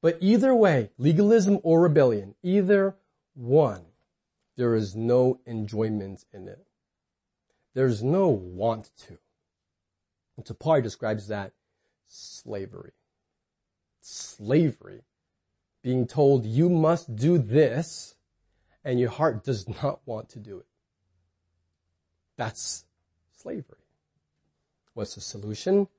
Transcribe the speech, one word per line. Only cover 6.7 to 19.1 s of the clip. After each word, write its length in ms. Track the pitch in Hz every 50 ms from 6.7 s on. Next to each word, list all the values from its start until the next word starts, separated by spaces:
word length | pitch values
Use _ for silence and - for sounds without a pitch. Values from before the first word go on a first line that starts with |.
| _ _ _ _ _ _ _ _ _ _ _ _ _ _ _ _ _ _ _ _ _
There's 260 | 127 131 131 120 101
no 280 | 110 131 160 190 196 175
want 600 | 127 98 90 90 90 92 104 117 113 113 104 _ _ _ -
to. 140 | - 87 - _ _ _ _ _ _ _ _ _ _ _ _ _ _ _ _ _ _ _ _ _ _ _
And 100 | - 113
so 80 | - 110
Paul 260 | _ - 151 160 143
describes 460 | 120 110 - _ - 110 110 107 98
that 260 | 101 107 101 98 95 _ _ _ _ _ _ _ _ _ _ _
slavery. 840 | _ _ - - - - - _ - 107 101 98 - - 90 - - _ _ _ _ _ _ _ _ _ _ _ _ _ _ _ _ _ _ _ _ _ _
Slavery. 1040 | _ - - - - - - _ 104 104 123 - 165 147 107 _ - - 50 - _ _ _ _ _ _ _ _ _ _ _ _ _ _ _ _ _
Being 240 | 127 127 127 123
told 400 | - - 147 147 139 139 131 110
you 200 | 107 113 131 165
must 480 | 180 180 165 156 156 170 170 - - 117
do 220 | 107 123 156 175
this, 800 | 165 123 101 117 147 156 127 113 139 170 - - - - - _ _ _ _ _ _ _ _ _ _ _ _ _ _ _
and 160 | 143 127 123
your 120 | 123 117